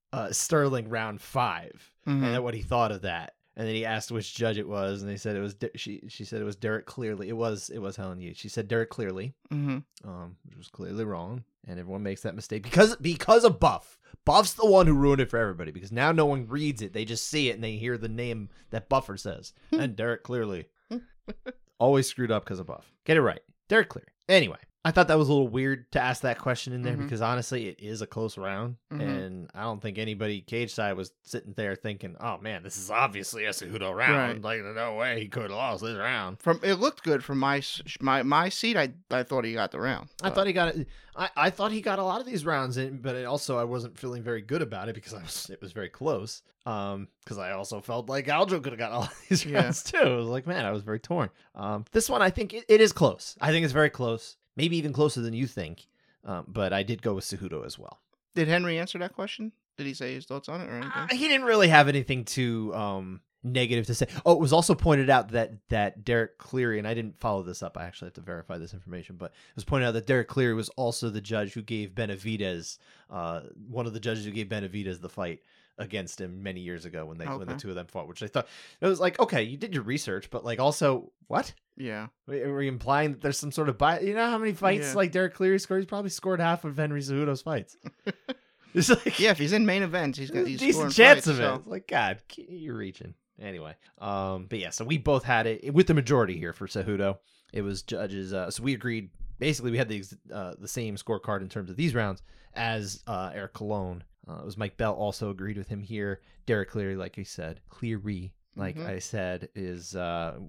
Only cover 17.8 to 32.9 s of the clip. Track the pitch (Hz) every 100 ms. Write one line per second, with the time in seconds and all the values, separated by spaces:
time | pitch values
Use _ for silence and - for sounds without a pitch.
17.8 | 120 120 113 113 120 113 101 - - 110
18.8 | - 135 - 98 98 - - - - 220
19.8 | 135 104 117 113 - 123 107 90 78 _
20.8 | - 240 - - - 208 - - _ -
21.8 | 123 139 131 - 120 107 - 92 80 -
22.8 | - _ - 160 120 80 - _ - 220
23.8 | - - - _ - 190 110 - - _
24.8 | 160 180 175 156 143 143 127 123 135 135
25.8 | 123 139 127 127 131 117 131 123 127 123
26.8 | 123 120 143 120 113 123 113 127 104 -
27.8 | 107 110 104 - 110 - 95 98 120 120
28.8 | - 147 147 139 92 92 85 - 113 107
29.8 | 110 101 110 101 107 104 - 113 117 -
30.8 | 104 95 92 _ - 123 - 98 104 95
31.8 | 110 98 95 82 117 90 107 98 92 101
32.8 | 95